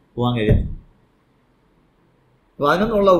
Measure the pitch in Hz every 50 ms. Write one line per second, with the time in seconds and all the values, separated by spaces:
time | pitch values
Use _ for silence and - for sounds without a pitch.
0 | _ _ _ 120 120 123 120 113 107 107 113 - - - - - - _ _ _
1 | _ _ _ _ _ _ _ _ _ _ _ _ _ _ _ _ _ _ _ _
2 | _ _ _ _ _ _ _ _ _ _ _ - 143 143 165 185 214 233 220 202
3 | 196 190 185